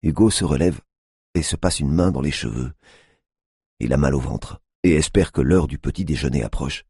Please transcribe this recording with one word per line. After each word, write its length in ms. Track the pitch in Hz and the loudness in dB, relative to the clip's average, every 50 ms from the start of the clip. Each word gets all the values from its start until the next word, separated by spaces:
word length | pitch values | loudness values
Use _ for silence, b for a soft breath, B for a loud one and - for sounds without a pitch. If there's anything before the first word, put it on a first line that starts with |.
| - | 0
Hugo 280 | 80 73 - - - | -2 2 4 4 4
se 140 | - - - | 4 2 0
relève 360 | 80 69 65 85 90 - - _ _ _ _ _ _ _ _ _ _ _ | 0 2 2 2 2 0 0 _ _ _ _ _ _ _ _ _ _ _
et 80 | 87 80 | -4 -2
se 140 | - - | -2 -4
passe 240 | - - 90 85 - | -2 -2 -2 -2 0
une 120 | 73 69 76 | -2 0 2
main 180 | 82 90 92 | 2 2 2
dans 100 | 87 64 | 0 0
les 100 | 67 76 | -2 -4
cheveux. 420 | 73 - - 57 53 60 64 65 65 b b b b b b b b b b _ _ _ _ _ _ _ _ _ _ _ | -4 -4 -6 -6 -6 -6 -6 -8 -8 b b b b b b b b b b _ _ _ _ _ _ _ _ _ _ _
Il 120 | 57 58 64 | -4 0 0
a 40 | |
mal 180 | 69 73 67 69 | 2 2 2 0
au 60 | 69 | 0
ventre 420 | 64 65 58 55 - - - - _ _ _ _ _ | -2 -4 -6 -8 -10 -10 -14 -16 _ _ _ _ _
et 120 | 92 82 | 4 4
espère 380 | 76 76 - - 101 90 - _ | 4 2 2 2 2 0 2 _
que 80 | - | -2
l'heure 260 | 65 65 87 92 78 | 2 4 4 2 2
du 120 | 65 65 71 | 0 -4 -6
petit 260 | - 71 73 - 95 | -6 -6 -6 -4 -4
déjeuner 380 | 76 78 - - 67 64 69 57 | -4 -4 -2 -2 -2 -2 -2 -4
approche. 420 | - - - - 65 - - - _ | -2 -4 -6 -6 -6 -8 -10 -14 _